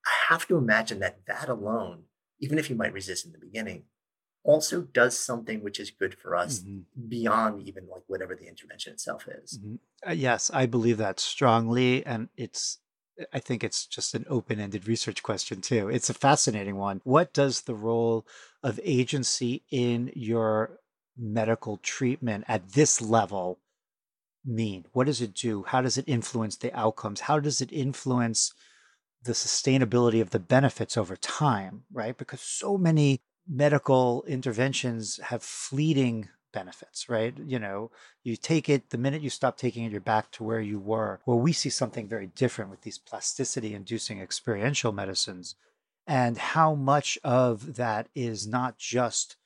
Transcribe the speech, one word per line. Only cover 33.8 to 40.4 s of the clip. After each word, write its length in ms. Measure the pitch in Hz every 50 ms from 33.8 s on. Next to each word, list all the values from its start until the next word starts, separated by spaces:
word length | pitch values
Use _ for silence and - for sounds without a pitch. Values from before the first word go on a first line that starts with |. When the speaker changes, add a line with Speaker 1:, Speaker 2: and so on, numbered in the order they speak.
| - 139 135 127 127 123 120 135 -
Speaker 2:
interventions 920 | 185 147 127 - 131 110 107 127 139 135 - - 123 117 113 110 101 - -
have 220 | - - 123 113
fleeting 880 | - - - - - - 135 139 151 160 156 135 131 123 113 110 107 - _ _ _ _
benefits, 560 | - 104 92 90 - - - _ _ - - -
right? 260 | 120 110 113 120 151 - -
You 140 | 151 131 120
know, 300 | 107 98 98 101 110 113 _ - - - _ _ _
you 100 | 127 113
take 340 | - - - 165 156 - -
it, 220 | 143 135 - _
the 80 | - 117
minute 240 | 123 139 139 156
you 80 | 151 131
stop 260 | - - - 127 -
taking 280 | - - 123 - 117 117
it, 80 | 113
you're 80 | 104 101
back 320 | 92 117 110 107 - _
to 100 | - -